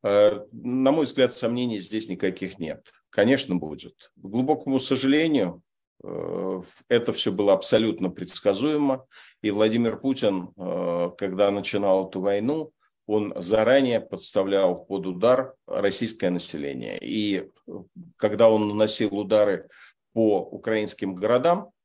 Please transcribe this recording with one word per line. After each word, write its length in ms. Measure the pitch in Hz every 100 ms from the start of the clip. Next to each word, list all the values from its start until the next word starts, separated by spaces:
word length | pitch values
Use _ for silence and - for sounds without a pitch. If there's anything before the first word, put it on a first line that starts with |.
э, 380 | 107 101 104 104 -
на 400 | 113 123 127 131
мой 120 | 156
взгляд, 280 | 143 - 123
сомнений 480 | - 117 120 123 107
здесь 280 | 92 110 110
никаких 500 | 90 95 92 92 -
нет. 340 | 80 76 _ _ _
Конечно, 460 | - 107 135 - 90
будет. 540 | 78 73 - _ _ _
К 100 | 95
глубокому 540 | 110 131 151 - 135
сожалению, 840 | - 135 135 147 165 143 90 85 _ _ _ _
э, 580 | 95 85 82 87 92 95 90 _ _
это 240 | 120 117
все 200 | 110 -
было 200 | 95 101
абсолютно 580 | 95 - 110 113 101 92
предсказуемо. 960 | - 90 - 101 98 143 151 143 131 - - - _
И 80 | 107
Владимир 480 | 101 110 117 117 110
Путин, 520 | 135 131 110 95 90 -
э, 540 | 90 90 87 87 87 -
когда 320 | 98 95 101
начинал 580 | 101 98 104 101 95 95
эту 120 | 98
войну, 520 | 95 101 113 156 156 _ _ _ -
он 260 | 107 104 -
заранее 640 | 87 107 110 135 131 113
подставлял 840 | - 85 - 104 95 98 95 85
под 220 | - 95 90
удар 480 | 90 110 127 131 - -
российское 640 | - 101 98 113 - 92
население. 680 | 90 - 78 71 64 57 -
И, 440 | 57 107 104 95 - _ -
э, 60 | 95 92 - - _
когда 320 | 107 104 113
он 200 | 110 104
наносил 480 | 104 107 - 107 98
удары 520 | 104 107 104 92 - - - _ _
по 280 | 117 110 101
украинским 720 | - 98 - 110 107 - 101
городам 560 | 90 104 123 156 175 - _